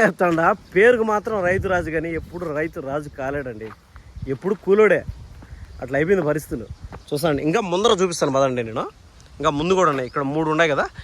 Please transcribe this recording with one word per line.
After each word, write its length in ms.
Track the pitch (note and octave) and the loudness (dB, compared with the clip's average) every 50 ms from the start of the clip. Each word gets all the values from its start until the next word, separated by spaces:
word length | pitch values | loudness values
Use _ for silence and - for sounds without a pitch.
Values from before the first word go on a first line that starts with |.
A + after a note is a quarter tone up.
| A3 | 6
చెప్తాండా, 400 | G3 - - F#3 F3 E3 D#3+ E3 F#3 G#3+ - - - - | 4 2 2 0 2 2 2 2 2 2 0 -4 -2 2
పేరుకు 300 | F3+ G#3+ A#3+ B3+ A3 A3+ A3 | 4 6 6 6 4 2 0
మాత్రం 240 | G#3 G#3 F#3+ A3+ A3 G3+ F3 | 0 -2 -2 -4 -4 -2 0
రైతు 200 | F3 F#3 F#3+ F3 F#3+ F#3 | 0 0 0 0 0 0
రాజు, 160 | F3 E3 D#3+ D#3 | -2 -2 -2 -4
కానీ 140 | D#3+ D#3 E3+ E3 D#3 | -4 -4 -4 -6 -8
ఎప్పుడు 260 | D#3 - D#3 F3+ F3+ D#3+ C#3+ D3 | -8 -10 -10 -8 -8 -6 -4 -4
రైతు 200 | D#3+ E3 - F3 C3+ | -4 -4 -6 -8 -8
రాజు 240 | C3+ C#3 D3+ D3 C#3+ - C#3+ | -6 -6 -6 -6 -8 -10 -8
కాలేడండి, 500 | C3 C3+ C#3+ D3 C3+ B2+ A2+ G#2+ A2 G#2+ - - _ _ - - - - - - - C3 C3+ | -6 -6 -6 -6 -6 -8 -10 -12 -12 -14 -16 -18 _ _ -20 -20 -20 -20 -16 -10 -8 -6 -6
ఎప్పుడు 200 | - - F#3+ G#3+ - - | -4 -2 -4 -4 -2 0
కూలోడే. 360 | F#3 G3+ G#3 G#3+ G3+ E3+ C3 - - - - - - - - - - - - - - - - | 4 4 6 6 6 4 2 0 -4 -10 -12 -16 -18 -18 -20 -18 -18 -18 -16 -16 -16 -14 -12
అట్లా 140 | C3 B2 C#3 C#3 | -8 -2 0 0
అయిపోయింది 260 | D#3+ F3+ G3+ F#3 D3+ D3 | 2 2 2 2 2 0
పరిస్థితులు. 360 | D3+ D#3 - - D#3 A#2+ G#2 - - - - - - - - - | -2 -2 -4 -6 -8 -10 -8 -12 -16 -16 -16 -16 -16 -18 -8 -6
చూస్తాండి, 320 | D3+ C#3 D#3 E3 C#3+ C3+ D3 D#3 | -4 -2 0 0 0 0 0 0
ఇంకా 120 | E3+ A#3 G#3 F3+ E3+ | 0 0 0 0 0
ముందర 260 | F#3+ G#3 A#3+ A3 F3 | 2 2 2 4 4
చూపిస్తాను 340 | F#3+ F3+ D#3+ - E3 C#3+ C3 C3+ | 2 0 0 0 0 2 2 4
పదండి 240 | C#3 C3 B2+ B2 A2+ A2+ | 2 2 2 -2 -4 -4
నేను, 180 | A2 C#3+ - G#4 - - - - - - - - - - | -4 -6 -6 -6 -10 -16 -20 -20 -20 -20 -20 -18 -8 -2
ఇంకా 120 | C#3+ D#3 D3 C#3+ | 0 0 0 2
ముందు 200 | D#3 F3+ F#3+ F#3 | 2 2 4 4
కూడా 100 | F3+ D#3 C#3 | 4 4 2
ఉన్నాయి, 140 | C3+ B2+ A#2+ | 0 -4 -4
ఇక్కడ 140 | - D3+ C#3 C3+ C#3+ | -4 -4 -2 -2 0
మూడు 160 | D#3 D#3+ D#3 D#3 | 0 0 2 2
ఉన్నాయి 160 | D#3 E3+ D#3 C#3 | 2 2 2 2
కదా, 120 | - - - - - | 0 -2 -4 -6 -14